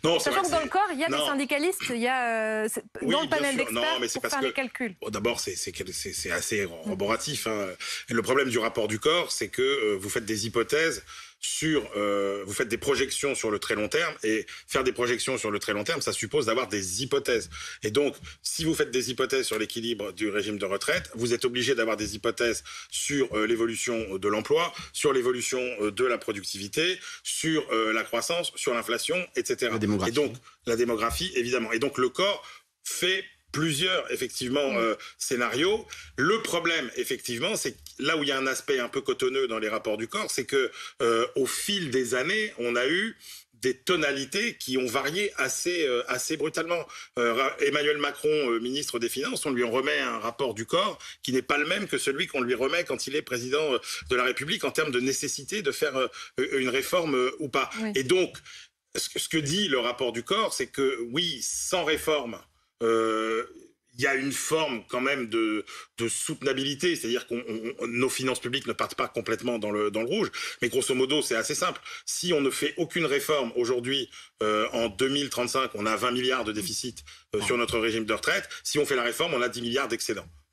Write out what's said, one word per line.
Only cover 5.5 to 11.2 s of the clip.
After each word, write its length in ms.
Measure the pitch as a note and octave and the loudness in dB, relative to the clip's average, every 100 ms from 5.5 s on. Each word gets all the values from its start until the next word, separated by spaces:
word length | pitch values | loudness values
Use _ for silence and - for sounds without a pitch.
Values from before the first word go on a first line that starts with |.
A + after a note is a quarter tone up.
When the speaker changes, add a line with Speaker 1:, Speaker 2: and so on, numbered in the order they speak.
| F2+ | -4
Speaker 1:
c'est, 180 | - - F#2+ | -6 -6 -8
c'est, 200 | - G2 | -6 -6
c'est 160 | F2+ F#2 | -6 -2
assez 340 | F2 - G#2+ | -2 0 -2
roboratif, 840 | F#2+ E2 - F#2+ G2+ A2+ D3+ C#3 A2 | -2 -4 -6 -2 0 0 0 -4 -2
hein. 200 | A2 F#2+ F2 - - - | -2 -4 -6 -8 -8 -2
Et 60 | |
le 80 | A#2 | 0
problème 260 | G2+ C3+ C3 | 4 2 4
du 100 | A#2 | 2
rapport 300 | A2+ A#2 G#2+ | 2 0 0
du 100 | G#2+ | 2
corps, 320 | D3+ E3+ D#3+ | 2 2 0
c'est 160 | - G#2+ | -2 -2
que, 120 | - | 0
euh, 360 | C3 C#3 G#2+ G2 | 2 4 2 0
vous 80 | G2 | -2
faites 160 | A#2+ | -4
des 220 | G#2+ A2 A2+ | -2 -2 0
hypothèses 560 | A#2 A2+ D3+ E3 C3+ - - | 0 2 2 2 0 -8 -18